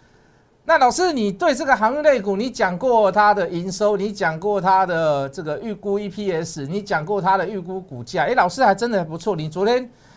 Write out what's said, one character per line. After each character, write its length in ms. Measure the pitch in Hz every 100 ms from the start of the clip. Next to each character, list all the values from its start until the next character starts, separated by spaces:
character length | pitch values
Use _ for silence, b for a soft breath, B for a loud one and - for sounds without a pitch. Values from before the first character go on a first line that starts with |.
| b b b b b b
那 140 | - 311
老 120 | 254
师， 220 | 277 359
你 180 | 285 208
对 240 | 196 349
这 100 | 247
个 120 | 285 262
航 180 | 220
运 80 | 285
类 180 | 302 254
股， 140 | 196
你 160 | 190 247
讲 260 | - 190 175
过 360 | 254 226 202
它 200 | 190 208
的 120 | 202 175
营 220 | 170 185
收， 260 | 185 208 202
你 140 | 202
讲 300 | 202 175 160
过 180 | 202 202
它 280 | 180 190 185
的 420 | 165 160 143 139
这 140 | 139
个 180 | 156 147
预 120 | 233
估 260 | 202 202 202
E 100 | 208
P 240 | 185 202
S， 340 | 160 165 160 139
你 160 | 196
讲 220 | 202 170
过 160 | 156 202
它 160 | 180 190
的 100 | 175
预 120 | 208
估 200 | 170 185
股 240 | 185 127
价。 220 | 117 175
诶， 100 | 156
老 140 | 247 180
师 160 | 175
还 100 | 240
真 160 | 196 240
的 140 | 208
不 140 | 165 160
错， 180 | 226 175
你 140 | 156
昨 160 | 175 202
天 220 | 247 247 b b